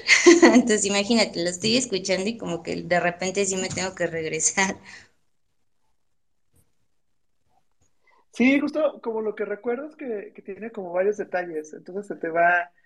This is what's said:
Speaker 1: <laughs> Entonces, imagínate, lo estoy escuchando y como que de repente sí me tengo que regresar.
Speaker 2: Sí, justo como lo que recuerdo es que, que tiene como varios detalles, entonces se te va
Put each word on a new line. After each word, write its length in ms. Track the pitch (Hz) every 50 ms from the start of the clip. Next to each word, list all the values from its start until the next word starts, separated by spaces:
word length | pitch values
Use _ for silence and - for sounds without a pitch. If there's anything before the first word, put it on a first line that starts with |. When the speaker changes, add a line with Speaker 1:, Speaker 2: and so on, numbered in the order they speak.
| - - - - -
Speaker 1:
<laughs> 180 | 349 339 339 349
Entonces, 440 | 247 220 247 233 233 214 202 -
imagínate, 560 | 202 202 202 202 208 240 226 202 - - 170 170
lo 60 | 175
estoy 260 | 180 180 - 220 226
escuchando 520 | 262 254 - 196 185 185 - 185 185 190 214
y 80 | 233 226
como 240 | 190 180 170 170 170
que 140 | 170 170 170 170
de 180 | 165 175 175
repente 440 | 165 175 175 - 185 190 180 196 202
sí 120 | 185 190
me 120 | 185 185 180
tengo 260 | - 175 185 190 185
que 120 | - 175
regresar. 720 | 165 160 165 160 156 156 160 160 - - 196 190 190 196 - - - - - - _ _ _ _ _ _ _ _ _ _ _ _ _ _ _ _ _ _ _ _ _ _ _ _ _ _ _ _ _ _ _ _ _ _ _ _ _ _ _ _ _ _ _ _ _ _ _ _ _ _ _ _ _ _ _ _ _ _ _ _ _ _ _ _ _ _
Speaker 2:
Sí, 260 | - 233 262 277 285
justo 400 | 294 - - 294 311 285 - 214 -
como 180 | 240 220 220
lo 140 | 220 208 208
que 100 | - 208
recuerdo 420 | 196 208 202 - 240 240 262 294 302
es 80 | 302
que, 360 | - 302 254 220 202 190 - -
que 80 | - -
tiene 280 | - 190 185 208 233
como 220 | 226 208 190 175 170
varios 260 | 185 190 208 208 208
detalles, 560 | 185 - - 180 180 175 160 156 156 156 -
entonces 320 | - - 156 170 202 202
se 100 | - 165
te 120 | - - 165
va 400 | 160 170 170 175 175 175 170 - _ _ _